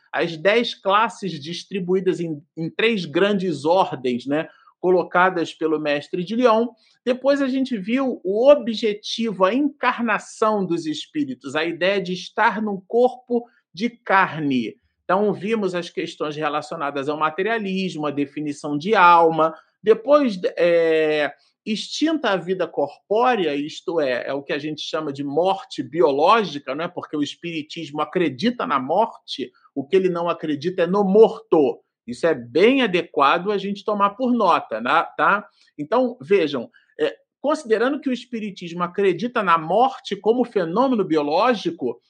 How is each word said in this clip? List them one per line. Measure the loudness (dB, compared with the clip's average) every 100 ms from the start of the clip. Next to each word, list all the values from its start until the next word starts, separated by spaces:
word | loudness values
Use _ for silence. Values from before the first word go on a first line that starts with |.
| _
as | -4 -2 0
dez | 2 2 0
classes | -4 0 2 0 -4 -10 -8
distribuídas | -10 -12 -8 -6 -2 -2 0 -2
em, | -4 -8 -12 -10
em | -8
três | -2 0 0
grandes | -2 0 2 0 -2 -2
ordens, | 2 2 2 -2 -4 -4 -2
né? | -4 -4 _ _ _
Colocadas | 2 2 2 2 2 2 -6
pelo | -4 -2 -2
mestre | 0 -2 -4 -6
de | -4
Lyon. | 2 4 4 0 -6 _ _
Depois | -4 0 2 2
a | 0
gente | -2 -2 -4
viu | -2 -2 -2 -4
o | -4 4 6
objetivo, | 6 4 -2 -2 -4 -8 -6 -4 2
a | 2
encarnação | 2 -2 -2 -2 -2 -2 -2 -4 -2 0 0
dos | 0 -2 -4
espíritos, | -8 -8 -6 -6 -8 -6
a | -4
ideia | -4 -2 0 0
de | -2
estar | -6 -6 0 0 0
num | -6 -8 -2
corpo | 2 2 0 -4 -4 -6 _ _
de | -6 -6
carne. | -6 2 2 2 -2 -2 -2 -4 -10 _ _
Então, | -2 0 0
vimos | -2 -2 -2 -2
as | -4 -8
questões | -8 -8 -6 -6
relacionadas | -4 -4 -4 -6 -6 -6 -4 -4
ao | -2
materialismo, | -2 -2 -2 -2 -2 -4 -4 -4 -4
a |
definição | -4 -6 -6 -8 -8 -6 -4
de | 0
alma. | 4 8 8 6 4 0 -2 _ _
Depois, | 0 2 4 4 4 -2 -4 0
é, | 2 4 4 2 2 0 -2 -6 _ _
extinta | -6 -6 -6 -2 0 0 0
a | -2
vida | -2 -4 -4
corpórea, | -2 -4 -6 -2 0 2 2 0
isto | -2 -6 -10 -4 -2
é, | 0 -2 -4
é |
o | -6
que | -6
a | -6
gente | -6 -8
chama | -6 -6 -6
de | -6
morte | -4 0 0 0 -6 -10
biológica, | -6 2 2 4 4 4 2 -6 -8
não | -6
é? | -6
Porque | -8 -8 -4
o |
espiritismo | -4 -6 -10 -8 -10 -12 -8 -6
acredita | -2 0 -2 0 -2 -2 -2
na | -2
morte, | 0 0 0 -4 -14 -10 -10 _ _
o | -10 0
que |
ele | 2 2
não | 0 -2
acredita | -4 -4 -4 -4 -2
é | 0
no | 2
morto. | 4 8 6 4 2 4 4 0 _ _ -14
Isso | -2 0
é |
bem | 0 -2 4 4 4
adequado | 2 -2 -2 2 4 2 0
a | -4
gente | -4 -6
tomar | -4 0 0
por | 2 0
nota, | 2 4 2 0 -6
né? | 0 0 0 0
Tá? | 2 2 -2 _ _ -10
Então, | -2 0 0 -2
vejam, | 0 2 2 -2 -8 _ _ -4
é, | -4 -4 _ _
considerando | -4 -2 0 0 0 -2
que | -4
o |
espiritismo | -6 -6 -10 -8 -10 -10 -6
acredita | -4 0 0 0 -2 -2
na | 2 2
morte | 2 2 2 -2 -10 -4
como | 0 0
fenômeno | 0 -2 -2 0 0 0
biológico, | 0 0 0 2 2 0 -2 -4 -6 -8